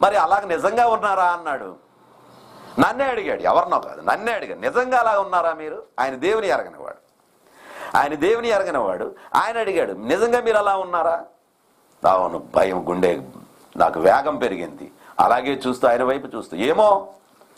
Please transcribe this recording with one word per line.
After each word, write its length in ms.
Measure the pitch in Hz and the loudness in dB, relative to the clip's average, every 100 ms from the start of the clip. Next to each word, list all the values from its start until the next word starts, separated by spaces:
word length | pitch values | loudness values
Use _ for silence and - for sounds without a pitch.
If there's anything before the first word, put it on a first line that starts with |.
మరి 140 | 202 202 | 2 2
అలాగ 300 | 165 202 196 | 2 2 0
నిజంగా 420 | 160 170 233 240 | -2 0 2 2
ఉన్నారా?" 360 | 220 208 190 | 2 0 0
అన్నాడు. 520 | 180 175 160 135 98 85 _ _ _ _ - - - - - - | 0 0 -4 -6 -8 -16 _ _ _ _ -20 -20 -20 -20 -6 0
నన్నే 260 | 190 247 | 0 2
అడిగాడు, 380 | 269 233 156 101 | -2 -2 -4 -2
ఎవరినో 360 | 87 139 180 139 | 2 2 2 0
కాదు, 220 | - 71 | -4 -6
నన్నే 320 | 82 151 226 | -2 0 -2
అడిగాడు, 280 | 214 123 85 | -4 -6 -6
"నిజంగా 380 | 117 240 254 254 | -4 -2 0 2
అలా 220 | 226 202 | 2 0
ఉన్నారా 320 | 196 180 165 | 0 0 0
మీరు?" 300 | 156 151 190 - - | -4 -8 -12 -10 -4
ఆయన 140 | 131 | -4
దేవుని 340 | 131 165 220 196 | -2 -2 0 0
ఎరగనివాడు, 480 | 135 90 73 67 - _ _ _ _ _ - - - - - | -2 -4 -12 -16 -16 _ _ _ _ _ -20 -20 -16 -2 0
ఆయన 180 | 143 | 0
దేవుని 340 | 151 165 226 233 | 0 0 2 0
ఎరగనివాడు. 640 | 202 180 143 101 90 - - - | 0 0 -2 -2 -2 -6 -10 -2
ఆయన 240 | - 202 233 | 0 0 -2
అడిగాడు, 340 | 208 175 113 | -2 0 -2
"నిజంగా 480 | 95 113 180 233 240 | -4 -2 0 2 2
మీరు 160 | 226 214 | 2 2
అలా 200 | 202 196 | 2 -2
ఉన్నారా?" 480 | 185 175 165 170 - _ _ _ _ _ _ _ - | -2 -2 0 -2 -6 _ _ _ _ _ _ _ 2
అవును, 320 | 95 87 82 - - | 2 0 -4 -2 0
భయం, 320 | 95 92 87 | 2 0 -2
గుండె 320 | 90 92 78 65 - - _ - - | 0 0 0 -6 -18 -20 _ -8 0
నాకు 240 | 82 80 | 0 4
వేగం 360 | 87 120 147 139 | 4 4 2 -2
పెరిగింది. 560 | 117 92 82 71 71 - - - | -2 -4 -8 -12 -20 -20 -6 2
అలాగే 400 | 92 120 131 131 127 | 2 2 0 -2 -4
చూస్తూ, 220 | 123 127 | 0 2
ఆయన 160 | 120 | 2
వైపు 320 | 127 139 139 113 | 0 -2 -6 -10
చూస్తూ, 200 | - 135 | -8 -2
"ఏమో 500 | 214 175 214 196 - - _ _ _ | 0 4 4 4 0 -16 _ _ _